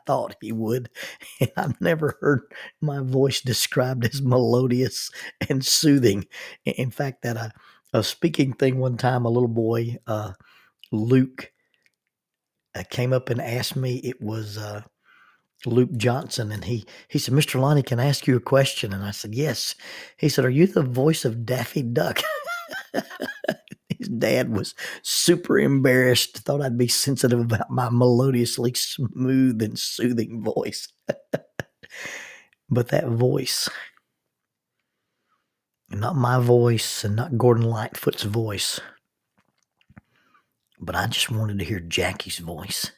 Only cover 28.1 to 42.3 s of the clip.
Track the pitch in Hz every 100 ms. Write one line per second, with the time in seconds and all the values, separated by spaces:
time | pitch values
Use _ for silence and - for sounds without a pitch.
28.1 | 120 135 123 117 - 120 123 - - 120
29.1 | - 127 131 131 110 110 117 - - 120
30.1 | 117 - 113 104 - - - - _ -
31.1 | - _ - - - - _ - - -
32.1 | - - - _ _ - 120 117 - 120
33.1 | 117 127 139 127 - - - - _ _
34.1 | _ _ _ _ _ _ _ _ _ _
35.1 | _ _ _ _ _ _ _ - 101 117
36.1 | 147 123 127 120 120 120 113 - - 104
37.1 | 107 131 117 123 117 113 110 117 - -
38.1 | - 104 117 110 98 - - - - _
39.1 | _ _ _ _ _ _ _ _ - _
40.1 | _ _ _ _ _ _ _ 87 90 110
41.1 | - - 110 107 98 - 101 85 98 90
42.1 | 92 92